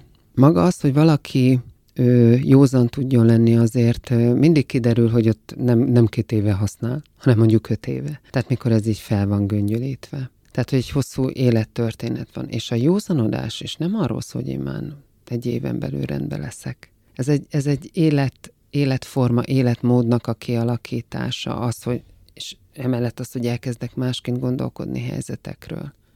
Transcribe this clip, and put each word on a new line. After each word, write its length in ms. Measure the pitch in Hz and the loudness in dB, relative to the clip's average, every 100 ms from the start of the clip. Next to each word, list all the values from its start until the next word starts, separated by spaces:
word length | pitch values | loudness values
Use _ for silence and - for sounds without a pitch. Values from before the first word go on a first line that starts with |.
| - _ _ | -6 _ _
maga 300 | - 135 175 | 4 6 6
az, 160 | 175 180 | 2 2
hogy 140 | 151 | 0
valaki, 680 | 135 160 147 - 139 127 127 - - _ | 4 4 4 0 0 4 2 0 -18 _
ö, 420 | - 127 123 117 123 | 0 4 6 6 6
józan 520 | 139 135 139 127 120 | 6 6 6 4 0
tudjon 380 | - 123 131 113 | 0 0 4 6
lenni, 320 | 113 117 117 | 6 4 4
azért, 520 | 117 123 117 120 - | 2 2 0 0 -2
ö, 240 | 120 120 | 0 2
mindig 320 | 123 147 160 127 | 4 4 4 2
kiderül, 440 | 139 120 117 117 | 0 0 2 2
hogy 200 | 117 110 | 4 2
ott 240 | 110 - - | 0 -4 -4
nem, 220 | 123 120 | 2 2
nem 260 | 135 120 113 | 4 4 4
két 260 | - 110 | 2 -2
éve 200 | 110 104 | 0 0
használ, 500 | 95 104 - 117 135 - _ | 0 -2 -4 -6 -6 -10 _
hanem 200 | - 110 | 2 4
mondjuk 320 | 113 110 - | 6 4 0
öt 180 | 113 - | -6 -6
éve. 340 | 131 139 147 _ | -8 -8 -12 _
Tehát 200 | 135 113 | -6 -2
mikor 220 | 120 117 | -2 0
ez 160 | 113 107 | 0 0
így 100 | 107 | -4
fel 300 | - 104 101 | -2 -2 0
van 200 | 101 101 | 0 0
göngyölítve. 840 | 104 101 110 131 131 - 143 131 _ _ | -2 -2 -4 -6 -10 -12 -12 -12 _ _
Tehát, 180 | - 123 | -8 -2
hogy 100 | 135 | -2
egy 100 | - | -2
hosszú 400 | 147 131 - 131 | -4 -4 -4 -4
élettörténet 1000 | - 127 113 107 - 117 - 117 120 - | 0 2 2 0 -4 -6 -4 -8 -8 -10
van. 140 | - - | -10 -8
És 220 | 117 - | -8 -4
a 40 | 117 | -2
józanodás, 840 | 131 190 - 160 113 113 65 - | 0 0 0 -2 0 -2 -6 -10
és 140 | - - | -12 -6
nem 200 | 160 220 | -4 -2
arról 260 | 139 117 | -4 -4
szól, 200 | - 123 | -8 -8
hogy 100 | 127 | -8
én 80 | 135 | -6
már 240 | 139 - - 147 _ _ - | -6 -8 -10 -14 _ _ -10
egy 180 | 120 120 | -8 -4
éven 340 | 120 131 123 | -4 -4 -6
belül 220 | - 139 | -6 -6
rendben 380 | 135 - - - | -6 -6 -6 -8
leszek. 520 | - - - 123 - _ _ | -10 -12 -12 -14 -16 _ _
Ez 140 | - 131 | -8 -2
egy, 180 | 143 - | -2 -2
ez 160 | 151 139 | -4 -2
egy 240 | 139 - | -4 -4
élet-, 600 | - 160 147 135 - - _ _ | 0 0 2 -2 -6 -18 _ _
életforma, 720 | 143 139 131 - - 123 120 120 | -2 0 -2 -4 -2 0 0 0
életmódnak 840 | 131 127 117 120 123 117 120 - | 0 2 0 2 2 2 0 -2
a 60 | |
kialakítása, 1300 | 113 - 117 117 120 - 123 - - 123 123 - - | -8 -4 -4 -2 -4 -6 -10 -8 -8 -6 -6 -8 -6
az, 240 | 120 117 | -6 -6
hogy, 180 | - 123 - - _ | -6 -6 -8 -20 _
és 220 | - - - _ | -18 -16 -18 _
emellett 460 | - 127 123 120 - | -8 -4 -2 -2 -6
az, 120 | 127 | -10
hogy 140 | 131 120 | -6 -4
elkezdek 500 | 120 - 120 123 - | -4 -6 -8 -8 -6
másként 440 | 127 123 - 123 | -4 -4 -4 -4
gondolkodni 600 | 131 127 127 - - 127 | -2 -4 -6 -8 -8 -8
helyzetekről. 920 | 120 - - - - - - - 143 - _ | -6 -8 -8 -12 -12 -16 -12 -12 -12 -16 _